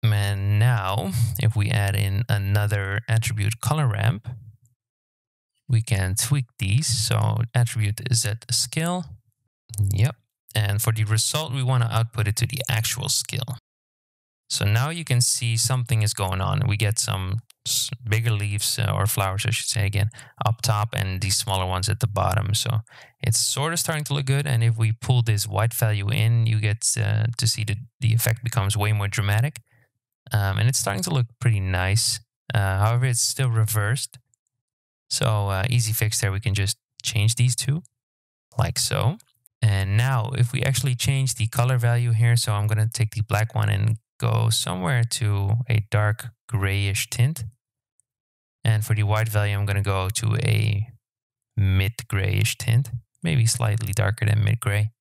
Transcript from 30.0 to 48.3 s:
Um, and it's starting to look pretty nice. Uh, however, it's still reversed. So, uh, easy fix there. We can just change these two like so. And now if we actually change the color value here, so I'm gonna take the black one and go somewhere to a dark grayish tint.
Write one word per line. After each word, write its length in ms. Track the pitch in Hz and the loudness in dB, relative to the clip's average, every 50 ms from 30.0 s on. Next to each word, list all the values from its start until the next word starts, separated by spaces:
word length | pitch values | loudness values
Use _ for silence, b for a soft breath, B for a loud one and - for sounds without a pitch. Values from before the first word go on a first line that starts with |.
| _ _ _ _ _ - - | _ _ _ _ _ -4 -2
Um, 260 | 107 101 98 95 107 | -2 0 0 0 2
and 80 | 104 123 | 0 2
it's 120 | 131 - | 2 0
starting 240 | - - 202 196 180 | -2 -2 -2 -2 -2
to 60 | 180 | -2
look 160 | 170 135 120 117 _ _ | 0 0 -2 -2 _ _
pretty 200 | - 117 110 101 | 0 0 0 2
nice. 600 | 95 92 92 90 92 95 98 110 - - - - - _ _ _ _ _ - | 0 -2 0 0 0 2 2 2 2 0 -2 -4 -8 _ _ _ _ _ -2
Uh, 260 | - 98 95 95 95 | 0 0 0 2 2
however, 260 | 101 110 117 120 127 | 2 2 2 2 2
it's 160 | 135 120 117 | 0 0 0
still 280 | - - - - 135 123 | 0 -2 0 0 0 0
reversed. 680 | 113 113 107 104 104 107 101 101 120 143 - - - - _ _ _ _ _ _ _ _ _ _ _ _ _ _ _ _ _ _ | 2 2 2 2 2 0 0 0 0 -2 -4 -8 -12 -18 _ _ _ _ _ _ _ _ _ _ _ _ _ _ _ _ _ _
So, 400 | - - - 120 110 104 101 98 | -4 -2 0 2 2 0 0 0
uh, 160 | 98 95 95 - | 0 -2 -2 0
easy 240 | 117 120 117 107 107 | 0 0 0 0 0
fix 280 | - 107 104 107 - | 0 0 0 0 0
there. 100 | - 101 | -2 0
We 80 | 95 98 | -2 -2
can 140 | - - 95 | -2 -2 0
just 240 | 98 98 95 - _ _ _ _ _ - | 0 0 -2 -2 _ _ _ _ _ -8
change 320 | - - - 101 110 113 | -4 -2 2 2 2 2
these 200 | - 120 127 123 | 2 0 0 0
two 280 | - - - 143 165 - _ _ _ _ _ _ _ _ _ _ _ _ _ - - | -2 -2 -2 -2 -4 -4 _ _ _ _ _ _ _ _ _ _ _ _ _ -4 -4
like 220 | - - - - | -2 -2 0 -2
so. 380 | - - - 50 - 120 165 233 - _ _ _ _ _ _ _ | -2 -2 -2 0 0 -2 -2 -4 -10 _ _ _ _ _ _ _
And 340 | - 107 101 98 95 95 101 | 0 0 2 2 -2 0 2
now 360 | 107 120 131 139 120 107 - - - | 2 2 2 0 0 -2 -2 0 0
if 140 | 123 117 | 0 0
we 120 | - - - | 0 -2 0
actually 320 | - 135 - - 139 127 | 0 0 0 0 -2 -2
change 400 | 120 - - 139 135 135 131 - | 0 0 0 0 0 0 -2 -2
the 120 | - 110 110 | -2 -2 -2
color 300 | - - 120 127 131 123 | 0 0 2 2 2 2
value 340 | 117 120 120 120 120 120 | 2 2 2 2 2 2
here, 240 | 113 110 117 117 117 | 2 4 4 6 4
so 180 | 117 - - 104 | 4 2 2 0
I'm 140 | 104 104 107 | 0 0 0
gonna 220 | 110 107 107 110 | 2 2 0 0
take 200 | 113 - 110 107 | 0 0 -2 -2
the 100 | - - | 0 -4
black 320 | 107 - - 104 110 110 - | -4 0 2 0 0 0 0
one 160 | 107 107 104 | 0 0 0
and 280 | 104 98 104 107 110 110 _ _ _ _ | 2 2 2 0 0 -2 _ _ _ _
go 280 | - 113 107 110 110 110 | -2 0 2 2 2 2
somewhere 540 | 110 - - - 180 180 185 175 139 120 117 | 0 0 -2 -4 -4 -2 -2 0 2 2 0
to 480 | 113 - - - 104 101 98 98 98 107 117 123 - | 0 -2 -2 0 0 0 0 0 0 0 0 0 0
a 120 | 117 107 101 - | 0 0 0 2
dark 400 | - 104 104 107 107 - - 120 - _ _ _ | 0 2 2 2 0 -2 -6 -14 -14 _ _ _
grayish 600 | - 98 98 95 95 98 101 98 98 - - - | -4 0 0 2 2 2 0 0 0 -2 -4 -4
tint. 340 | - - 123 139 160 - 113 - - _ _ _ _ _ _ _ _ _ _ _ _ _ _ _ | 0 0 2 2 2 -2 -8 -12 -12 _ _ _ _ _ _ _ _ _ _ _ _ _ _ _